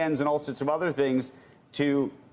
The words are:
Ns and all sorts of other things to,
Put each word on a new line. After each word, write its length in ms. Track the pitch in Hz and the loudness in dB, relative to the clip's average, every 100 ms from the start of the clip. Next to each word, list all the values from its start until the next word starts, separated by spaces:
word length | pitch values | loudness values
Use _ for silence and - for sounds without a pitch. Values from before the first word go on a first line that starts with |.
Ns 160 | 160 143 | 2 0
and 80 | 147 | 0
all 120 | 147 | 0
sorts 200 | 147 127 | -2 -4
of 80 | 139 | -2
other 240 | 156 175 | 0 0
things 400 | 139 139 131 127 - - - _ | 2 2 2 -2 -10 -20 -20 _
to, 380 | - 143 139 123 - - | -2 2 2 0 -4 -18